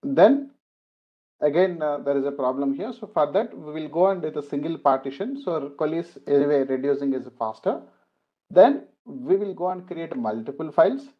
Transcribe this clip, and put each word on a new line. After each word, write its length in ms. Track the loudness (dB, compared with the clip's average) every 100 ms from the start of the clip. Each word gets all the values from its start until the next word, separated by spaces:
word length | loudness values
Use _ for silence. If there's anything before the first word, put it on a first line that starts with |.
then 480 | -2 6 6 6 -2 _ _ _ _ _ _ _ _ _
again, 400 | 0 2 0 0
uh, 180 | -4 -4
there 180 | -2 -2
is 80 | -2
a 60 |
problem 440 | -2 -4 -2 -4 -4
here. 160 | -6
So 160 | -10 -6
for 240 | -2 0
that, 260 | 0 -2 -8
we 140 | -12
will 160 | -10 -6
go 200 | 0 2
on 140 | 2
with 140 | -4 -6
a 80 |
single 340 | -6 -6 -4 0
partition. 640 | 2 2 -2 -8 -8 -6
So 280 | -4 -4 -6 -4
coalesce 380 | -4 -2 -6 -12 0
anyway, 360 | 2 4 2
reducing 500 | 0 -2 0 -2 -2
is 140 | -4 -6 _
faster. 420 | -6 -4 -4 -4 -8 _ _ _ _ _ _
Then 360 | 8 8 6 -6 _ -18
we 320 | -12 0 0
will 160 | 0
go 160 | -4 -6
and 180 | -6 -10
create 280 | -10 -8 -6
multiple 540 | -4 -6 -8 -10 -4
files 360 | 4 4 2 -10 _